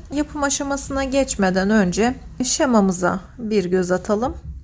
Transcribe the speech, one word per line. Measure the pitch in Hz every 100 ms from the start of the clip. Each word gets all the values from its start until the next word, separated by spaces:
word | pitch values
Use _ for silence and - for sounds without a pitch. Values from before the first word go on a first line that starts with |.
| -
yapım | 277 294 302
aşamasına | 285 285 277 277 - 269
geçmeden | 269 269 262 - 190 185 196
önce | 220 180 180 233 262 - -
şemamıza | 254 - 285 226 190 180 180 180 - -
bir | 214 214 180
göz | 185 175
atalım. | 180 180 208 262 - - -